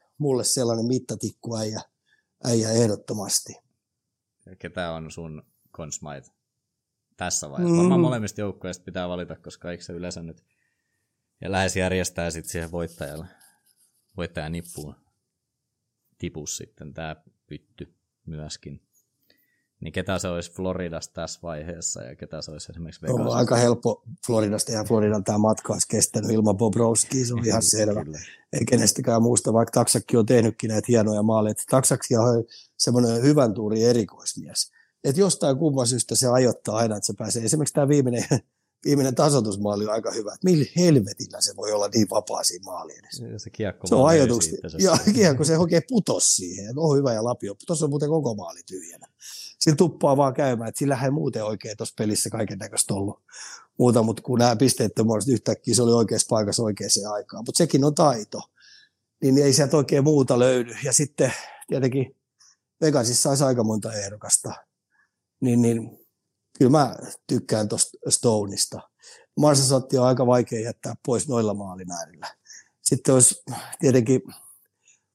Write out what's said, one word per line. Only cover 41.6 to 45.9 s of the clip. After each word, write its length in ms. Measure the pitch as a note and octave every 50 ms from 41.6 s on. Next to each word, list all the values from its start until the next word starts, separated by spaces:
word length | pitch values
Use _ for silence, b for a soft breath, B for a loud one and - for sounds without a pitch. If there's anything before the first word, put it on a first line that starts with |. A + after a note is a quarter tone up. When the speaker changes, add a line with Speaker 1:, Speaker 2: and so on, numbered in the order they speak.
| G#2 G#2+
Speaker 1:
olla 180 | G#2+ G#2 G2+ G2+ G2
niin 160 | A2+ G#2 -
vapaa 340 | F#2+ G#2 - - G#2 - -
siinä 200 | - F2 F2+ G2
maali 300 | F#2 F2+ E2+ - D2+ - -
edessä? 240 | _ - - B2 A#2
Speaker 2:
Se, 120 | A2+ A2+ G#2
se 100 | - -
kiekko 380 | - - G#2+ F#2+ - - -
Speaker 1:
Se 80 | F2+ A2+
on 60 | C3
Speaker 2:
vaan 100 | C3 D#3+
Speaker 1:
ajatuksia. 400 | E3 D#3 C3+ A2+ A#2+ A2+ - -
Speaker 2:
löysi 40 | -
itsensä 220 | - - - - E3 F#3+ F3+
Speaker 1:
Ja 60 | E3
Speaker 2:
siihen. 180 | - - G#3+ G#3
Speaker 1:
<laughs> 20 | A#3
kiekko, 240 | G3+ D#3+ C#3 B2+ D3+
se 140 | D3+ D#3+
oikein 260 | D#3+ F3+ D#3+ E3+ E3 -
putosi 460 | -